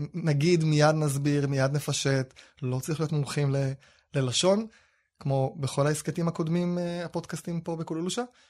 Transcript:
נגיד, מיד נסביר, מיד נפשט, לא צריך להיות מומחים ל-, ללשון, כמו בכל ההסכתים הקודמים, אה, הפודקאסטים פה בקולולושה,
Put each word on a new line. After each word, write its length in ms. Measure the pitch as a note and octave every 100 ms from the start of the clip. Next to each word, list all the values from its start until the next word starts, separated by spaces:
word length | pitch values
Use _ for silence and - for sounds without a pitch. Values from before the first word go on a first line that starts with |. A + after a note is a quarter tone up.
| D3
נגיד, 500 | F3 D#3+ C#3+ D#3+ F3
מיד 300 | D#3 D3+ D3
נסביר, 520 | D#3 D3+ C#3 C#3+ D3 C#3
מיד 260 | C#3 C3+
נפשט, 640 | C#3+ - C#3 C#3 C3+ C3 - - -
לא 160 | B2+ B2+
צריך 220 | B2+ D3+
להיות 120 | D#3
מומחים 420 | D#3 C#3 - C#3+
ל-, 180 | C3+ C3+ C3+ _ _ _
ללשון, 520 | C#3+ B2+ A#2 F3+ G3+ A3 - _ _ _ -
כמו 360 | C#3+ C3+ C3+ -
בכל 260 | C3+ - C#3+
ההסכתים 420 | D3+ - F3 E3+
הקודמים, 500 | E3 D#3+ F3 F3 F3
אה, 260 | F3 F3
הפודקאסטים 560 | E3+ E3+ D#3+ E3 - E3+
פה 160 | E3 E3
בקולולושה, 460 | E3 D#3+ F3+ F3+ B3 _ _